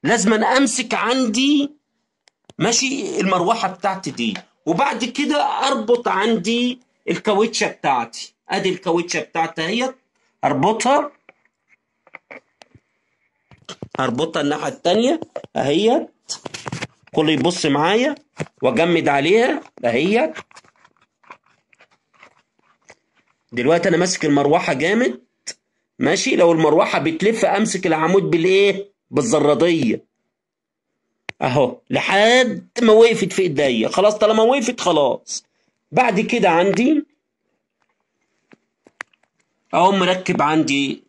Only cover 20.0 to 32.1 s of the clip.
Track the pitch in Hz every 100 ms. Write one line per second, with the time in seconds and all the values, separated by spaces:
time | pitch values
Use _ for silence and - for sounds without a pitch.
20 | 170 220 311 - - - _ _ _ _
21 | _ _ _ - _ _ _ _ _ _
22 | _ _ - _ _ _ _ _ _ -
23 | _ _ _ _ _ 117 123 170 190 160
24 | 180 - 156 143 143 165 - 135 160 220
25 | 262 - _ _ - - _ _ _ _
26 | 131 175 - - 170 165 156 151 - 185
27 | 147 160 196 226 - 196 220 185 180 156
28 | 160 190 160 165 170 190 202 190 196 _
29 | _ 127 123 151 147 147 165 165 123 -
30 | _ _ _ _ _ _ _ _ _ _
31 | _ _ - - 139 131 127 - _ 135
32 | -